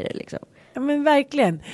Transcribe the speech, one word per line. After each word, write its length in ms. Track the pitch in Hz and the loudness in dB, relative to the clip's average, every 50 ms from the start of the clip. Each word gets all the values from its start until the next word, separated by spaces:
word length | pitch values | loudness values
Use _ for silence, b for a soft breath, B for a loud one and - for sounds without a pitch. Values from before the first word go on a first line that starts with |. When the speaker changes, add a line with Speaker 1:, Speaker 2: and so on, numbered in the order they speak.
| - | -4
Speaker 1:
det, 100 | - - | -8 -8
liksom. 260 | - - - - - - - b b b b b | -10 -12 -12 -12 -14 -14 -16 b b b b b
Speaker 2:
Ja, 80 | 262 | -6
men 220 | 254 285 294 294 285 | -2 -2 0 0 2
verkligen. 580 | 311 302 277 277 277 - 294 254 185 165 156 B B | 4 4 4 2 0 0 2 2 2 2 -2 B B